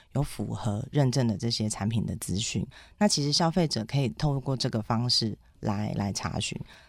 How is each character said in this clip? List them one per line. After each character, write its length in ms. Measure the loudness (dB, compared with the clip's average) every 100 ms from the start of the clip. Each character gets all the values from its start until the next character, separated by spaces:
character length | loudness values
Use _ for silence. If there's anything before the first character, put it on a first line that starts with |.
| -4
有 80 | -2
符 320 | -2 -2 -4
合 320 | -2 -2 -2 0
认 200 | 2 4
证 160 | 4 2
的 80 | 2
这 140 | 0
些 180 | 0 -2
产 220 | 0 0
品 160 | 0 -2
的 100 | -4
资 200 | -2 -2
讯。 280 | -2 -2 -4 -8 -12 0
那 80 | 2
其 160 | 2
实 100 | 2
消 160 | 2 2
费 180 | 4 2
者 160 | 0
可 140 | -2 0
以 100 | 0
透 300 | 0 0 0
过 160 | 0 -2
这 140 | 0
个 100 | -2
方 300 | 0 0 2
式 260 | 2 0 -4 -12 -6
来， 300 | -4 -2 -2 0
来 180 | -2
查 260 | -2 -4 -2
询。 180 | -4 -6 -10 -18